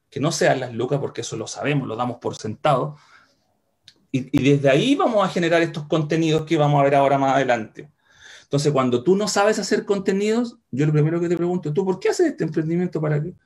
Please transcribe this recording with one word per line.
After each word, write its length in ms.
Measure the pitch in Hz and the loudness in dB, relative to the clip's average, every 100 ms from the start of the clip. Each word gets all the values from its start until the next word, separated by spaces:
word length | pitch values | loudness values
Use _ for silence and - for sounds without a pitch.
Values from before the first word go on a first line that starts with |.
| _ | _
que 120 | - | -4
no 100 | 147 | -2
sean 300 | - 170 135 | 0 2 2
las 120 | 123 | -2
lucas, 280 | 117 123 143 | -4 -2 -2
porque 220 | 127 - | -4 -8
eso 140 | 117 110 | -10 -8
lo 100 | 104 | -10
sabemos, 380 | - 117 147 110 | -6 -4 -2 -4
lo 100 | 110 | -4
damos 220 | 123 117 | -6 -6
por 180 | 110 - | -8 -8
sentado, 600 | 110 104 156 131 151 - _ - _ _ _ _ _ _ _ _ _ | -8 -4 0 0 -2 -8 _ -20 _ _ _ _ _ _ _ _ _
Y, 160 | 127 - 147 | -6 -2 0
y 140 | 127 | 2
desde 180 | 143 135 | 4 4
ahí 260 | 139 233 | 2 2
vamos 300 | 285 339 214 | 2 2 2
a 40 | 185 | 0
generar 340 | 190 170 170 | 0 2 2
estos 240 | 160 160 147 | 0 -4 -2
contenidos 560 | 165 151 160 160 156 | -2 0 0 2 0
que 140 | 151 165 | 0 2
vamos 240 | 147 147 | 4 4
a 40 | |
ver 100 | 139 | 4
ahora 240 | 139 139 139 | 4 4 2
más 180 | 135 135 | 2 2
adelante. 540 | 127 117 107 - - _ _ _ - - | 2 0 -4 -12 -20 _ _ _ -20 -20
Entonces, 300 | _ 143 147 | _ -2 2
cuando 320 | 139 127 120 | 2 2 2
tú 100 | 170 | 2
no 140 | 196 208 | 2 2
sabes 320 | 202 208 214 | 2 2 2
hacer 240 | 190 - | 0 -2
contenidos, 720 | - 202 196 196 208 226 240 - _ | 0 -2 0 0 0 0 -2 -8 _
yo 120 | 123 | -2
lo 80 | 151 | 2
primero 280 | 151 151 170 | 2 2 0
que 80 | 170 | -2
te 80 | 170 | 0
pregunto, 360 | 175 180 156 | 0 -2 -4
¿tú 120 | 151 | -2
por 160 | 190 185 | -2 -2
qué 80 | 440 | -2
haces 180 | 370 339 | 0 0
este 160 | - | 0
emprendimiento? 580 | 165 165 156 170 180 170 | -4 -4 -2 -2 -2 -2
¿Para 220 | 151 151 | -2 -2
qué? 120 | 165 - | -4 -10